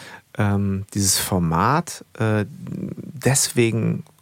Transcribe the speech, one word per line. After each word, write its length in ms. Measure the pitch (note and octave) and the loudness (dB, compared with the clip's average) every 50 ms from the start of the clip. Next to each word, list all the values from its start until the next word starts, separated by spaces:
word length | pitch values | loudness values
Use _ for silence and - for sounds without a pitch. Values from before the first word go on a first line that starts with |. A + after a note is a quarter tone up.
| - - - - - _ - - | -18 -18 -20 -20 -20 _ -4 -2
ähm, 460 | G#2+ G2+ G2+ G2+ G2+ G2 G2 F#2+ G2 - - | 0 2 2 2 2 0 0 -2 -4 -4 -2
dieses 240 | G#2 G2 F#2+ - - | 0 2 2 2 0
Format, 880 | - - G#2 F#2 E2+ E2 E2 E2 G2 A#2 C#3 E3 E3 - - - - - - - | 0 0 2 2 2 2 2 2 4 4 2 2 0 -2 -8 -14 -16 -16 -6 -2
äh, 260 | A2 A2 G#2+ G#2+ G2+ - - - - - - - - - - - - - - | 0 2 2 0 0 -2 -6 -10 -10 -10 -8 -8 -8 -8 -8 -10 -12 -12 -12
deswegen 920 | B2+ - - C#3 - - - - - A#2+ A2+ A2 A#2 A2 A2 - - - - _ _ | -2 0 2 2 2 2 2 2 2 2 4 2 2 2 0 0 -2 -6 -12 _ _